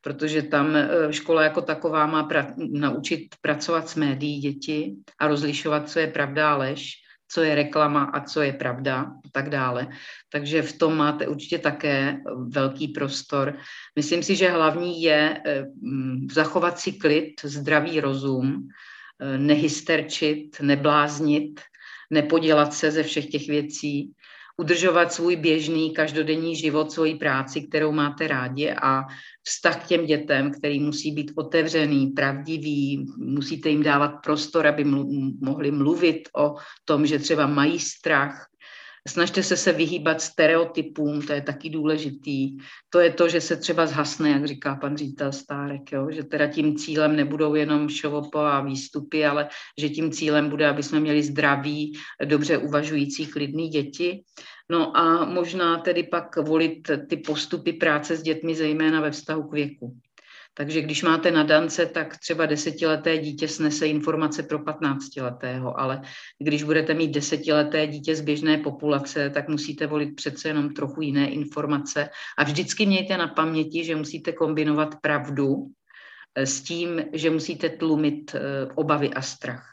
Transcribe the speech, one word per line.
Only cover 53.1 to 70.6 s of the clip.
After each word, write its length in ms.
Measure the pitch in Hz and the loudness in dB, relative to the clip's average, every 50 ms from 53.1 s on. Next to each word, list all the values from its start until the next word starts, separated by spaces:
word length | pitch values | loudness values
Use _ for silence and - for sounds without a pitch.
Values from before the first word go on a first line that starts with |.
| - - 156 | -2 -6 -8
klidný 420 | 147 - 147 147 139 147 156 165 160 | -6 -4 -6 -4 -4 -4 -4 -4 -2
děti. 540 | 151 147 135 139 139 - 175 175 185 202 _ _ _ - - - - - _ - | -2 -2 -2 -2 -4 -2 -2 -2 -2 -4 _ _ _ -20 -20 -20 -20 -20 _ -2
No 280 | 170 170 156 160 - | 0 0 0 2 2
a 280 | - 165 165 165 170 160 | 4 4 6 4 4 2
možná 520 | - 180 180 170 165 175 185 175 170 165 | 0 0 -2 -2 -2 -2 0 2 2 0
tedy 260 | 165 - 185 170 175 170 | 0 0 0 0 0 0
pak 340 | - - 170 170 - - | -2 -2 -4 -4 -2 -2
volit 540 | 170 147 151 160 160 160 160 160 - - 170 151 135 - - | -2 0 2 2 2 2 2 0 -6 -4 -4 -4 -4 -2 -6
ty 80 | 170 | -6
postupy 560 | 151 - - 151 147 - - 180 160 - 170 160 | -6 -2 -4 -4 -4 -2 -4 -6 -4 -4 -4 -2
práce 420 | 160 175 165 147 147 147 - 165 | 0 0 2 2 0 0 -4 -4
s 60 | 156 | -4
dětmi, 340 | 160 160 156 160 160 165 160 | -2 -4 -4 -2 -2 -4 -2
zejména 460 | 160 156 151 151 156 156 156 160 160 | 0 0 0 0 2 2 2 2 2
ve 100 | 156 151 | 0 -2
vztahu 320 | 147 - - - 156 160 151 | -4 -6 -8 -6 -6 -4 -4
k 100 | 151 - | -4 -2
věku. 440 | 147 143 143 143 _ 120 123 127 - _ _ _ - _ - - - - _ _ | -2 -2 -4 -6 _ -14 -14 -14 -16 _ _ _ -20 _ -20 -20 -20 -20 _ _
Takže 240 | - 143 147 156 160 | -8 -6 -2 -2 -2
když 220 | 151 - 151 - - | -2 -2 -4 0 4
máte 280 | 165 160 160 - - | 4 4 4 4 4
nadance, 540 | - 156 151 147 156 156 165 160 - - 170 | 4 4 6 6 6 4 4 2 0 0 0
tak 320 | 165 - 165 156 160 - | 0 0 -4 -4 -4 -10
třeba 280 | - - - 165 160 160 | -12 -6 -4 0 0 2
desetileté 720 | 151 151 147 - 165 151 - 165 160 156 156 - 165 160 | 2 2 0 -2 -4 -2 0 0 0 0 2 2 0 0
dítě 300 | 156 151 151 143 143 160 | 0 -2 -4 -4 -4 -4
snese 400 | 151 - - 156 151 147 - 156 | -4 -2 0 0 0 2 2 0
informace 560 | 151 151 151 147 160 160 156 156 151 - - 147 | 2 2 2 0 0 0 2 0 0 0 -4 -4
pro 160 | - 156 147 | -4 -6 -4
patnáctiletého, 1200 | - - 147 - 160 139 135 135 - - - 147 131 123 123 - - 123 127 131 127 127 - - | -4 -6 -6 -2 -2 -2 -2 -2 -6 -10 -8 -6 -6 -6 -6 -6 -8 -6 -6 -4 -6 -6 -4 -2
ale 220 | 131 131 135 139 - - - - - - _ _ | -2 -2 -2 -4 -8 -14 -16 -16 -18 -20 _ _
když 240 | 143 156 151 147 151 | -2 0 0 0 0
budete 300 | 151 156 160 156 160 156 | 2 2 2 4 2 2
mít 180 | 160 165 147 | 2 2 0
desetileté 760 | 143 147 143 - 160 139 - 160 151 151 147 147 156 156 156 | 0 -2 0 0 -2 -2 2 2 4 4 4 2 2 0 0
dítě 280 | 147 147 147 143 165 160 | 0 -4 -6 -2 -2 -2
z 60 | 151 | -2
běžné 360 | 147 151 147 147 151 156 156 | 0 -2 -2 0 2 2 2
populace, 720 | 151 151 147 135 - 151 147 147 139 139 - - 151 143 139 | 2 0 -4 -6 -2 0 0 0 0 0 -4 -2 -2 -2 0
tak 200 | 139 143 143 151 | -2 -4 -4 -2
musíte 380 | 151 147 147 - 143 - 160 | -4 -4 -4 -6 -4 -4 -4
volit 280 | 147 151 151 147 143 - | -2 0 -2 -2 -4 -6
přece 320 | - - 147 143 - - | -8 -8 -8 -8 -6 -6
jenom 260 | 160 151 151 | -2 0 0